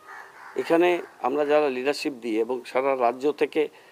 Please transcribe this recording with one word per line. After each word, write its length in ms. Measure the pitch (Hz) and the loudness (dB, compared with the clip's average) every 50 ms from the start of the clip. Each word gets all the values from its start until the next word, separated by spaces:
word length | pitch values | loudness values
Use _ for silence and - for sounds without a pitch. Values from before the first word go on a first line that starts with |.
| - - - - - - - - - - - | -20 -18 -18 -18 -18 -20 -20 -20 -18 -10 -6
এখানে 460 | 135 127 - 165 165 175 175 175 170 - - - - | -4 0 2 4 4 4 4 2 0 -4 -8 -8 -4
আমরা 240 | - 123 135 147 151 | -4 -2 0 0 2
যারা 240 | 143 147 151 151 139 | 2 4 4 2 2
leadership 440 | 127 127 127 143 139 - - 151 139 | 0 -2 -2 -2 -2 -2 -4 -6 -6
দিই 260 | 117 110 120 107 110 | -6 -4 -2 0 0
এবং 240 | 113 117 131 120 120 | 0 0 -2 -6 -6
সারা 320 | - - 127 135 139 135 | -4 -2 0 0 0 0
রাজ্য 340 | 131 123 117 120 131 131 147 | 2 2 0 0 0 0 -2
থেকে 380 | 139 - 151 135 - 160 147 - - - - - | 0 0 -2 0 0 0 -2 -2 -4 -12 -20 -20